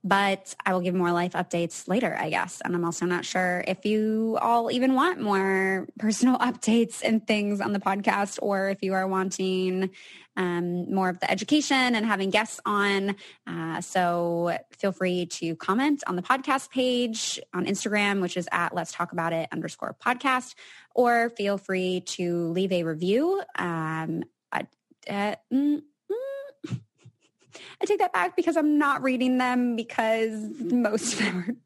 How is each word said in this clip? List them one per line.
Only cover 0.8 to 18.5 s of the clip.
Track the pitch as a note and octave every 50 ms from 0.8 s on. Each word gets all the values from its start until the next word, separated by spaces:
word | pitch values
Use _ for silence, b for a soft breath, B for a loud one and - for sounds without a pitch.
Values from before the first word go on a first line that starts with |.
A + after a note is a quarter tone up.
| F3+
give | F#3 F3+
more | F#3+ F3+ F3 F3
life | E3+ F3 F3+ -
updates | F3+ F3+ - - E3+ E3+ E3 - - - -
later, | F3+ A3+ A#3+ F3+ - -
I | - D#3
guess. | D#3+ F2+ F2+ F#3 - - -
And | - F3
I'm | F3 E3+
also | E3+ E3 - F3
not | F3+ F3+ F3 F3
sure | - - F#3 F#3 F3+ F3+ F3+ -
if | - F#3+ - -
you | G#3 G#3+ G#3+ G#3+ A3 A3 A3 A3 A3+ A3 - -
all | A3+ A#3 A#3 A#3 A#3
even | - B3 B3 C4 C4
want | B3+ C#4+ F4+ F4+ -
more | - G#3 G3+ F#3+ G3 G3 F#3+ F#3+ F#3+ F#3+ F#3+ F#3+ - - - -
personal | - G#3+ G#3+ - B3 B3+ B3+ -
<laughs> |
updates | - B3 - - - - A3 A#3 A#3 A#3 - - -
and | - A3 A3 A3
things | - A3 G#3 G#3 G3+ G#3 G3 F#3+
on | G3 G#3
the | G3
podcast, | G3 F#3+ G3 G3+ G3 - G3+ G3+ G3+ G3+ - - -
or | G#3 G3+ F#3+ F#3+ G3
if | G3 G3 -
you | F#3+ F#3+
are | F#3+ F#3+ F#3+
wanting, | G3 F#3+ F#3+ F#3+ F#3+ - F#3+ F#3 F#3 F#3 F#3 F#3 F#3 F#3 F#3+ F#3+ F#3+ B B B B B B B _
um, | - F#3 F3+ F3 F3 F3 F3 F3 F3+ F3 F3 F#3
more | F#3+ F#3+ F#3
of | F3+ F3+
the | - -
education | F#3+ F#3+ A3 - D4 D4+ C#4 - C#4 C4 B3+ B3 A#3+
and | A3 G#3
having | A3+ G#3 F#3+ G3 G3
guests | F#3 G#3 A3 A3+ - - -
on. | G#3+ G#3 G3+ G3+ G3+ G3 G3 G3 G3+ G3 G3 B B B B B
Uh, | - E3+ E3+ E3 E3 D#3+ F3
so | F3 - - F#3+ F3+ F3 F3 F3 E3+ E3+ E3+ E3+ E3+ F3 E3+ - - _ -
feel | _ - G3 F#3+
free | - F#3+ F#3 F3+ F3+ F3
to | E3+ - - - E3 E3
comment | D#3+ - - F#3+ A3+ C4+ D4+ D4 C#4 -
on | - F3+
the | F3+ F3+
podcast | - B3+ C4+ C4+ - C4 C4+ - -
page | - B3+ B3+ B3+ B3 A#3+ B3 A#3 A3 A3 - - - - - _ -
on | F3+ F3+
Instagram, | - G3+ F#3+ - G#3+ G3+ G#3 G3+ G3+ G3+ G3
which | F#3 F3 -
is | F#3 E3+ -